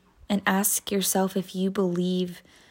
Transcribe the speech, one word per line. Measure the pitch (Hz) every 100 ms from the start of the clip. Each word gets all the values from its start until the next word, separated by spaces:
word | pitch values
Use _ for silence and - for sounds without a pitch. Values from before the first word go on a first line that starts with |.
| _ _ -
and | 196 202
ask | 190 208 - -
yourself | 202 185 196 190 190
if | 185 185
you | 190
believe | 196 185 175 180 185 180 175 - - -